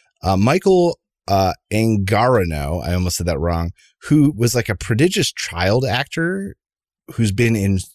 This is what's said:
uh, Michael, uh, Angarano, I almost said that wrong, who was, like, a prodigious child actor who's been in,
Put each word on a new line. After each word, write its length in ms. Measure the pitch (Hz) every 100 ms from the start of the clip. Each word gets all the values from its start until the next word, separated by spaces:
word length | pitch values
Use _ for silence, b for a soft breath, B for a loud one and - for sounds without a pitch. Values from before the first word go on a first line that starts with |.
| _ _
uh, 160 | 90 95
Michael, 640 | 110 180 196 185 175 - _ _ -
uh, 260 | 98 95 - _
Angarano, 1120 | 107 113 107 95 107 123 120 85 76 71 85 62
I 60 |
almost 240 | 90 90 -
said 80 | 87
that 120 | 73
wrong, 320 | 85 85 85 b b b
who 280 | - 151 143 107
was, 160 | 117
like, 160 | 120 113
a 60 | 101
prodigious 580 | - 117 170 202 -
child 500 | - - 85 92 117
actor 720 | 127 120 139 - 165 196 196 - _ _ _ _ - -
who's 160 | 110
been 240 | 95 117 110
in, 240 | 98 95 -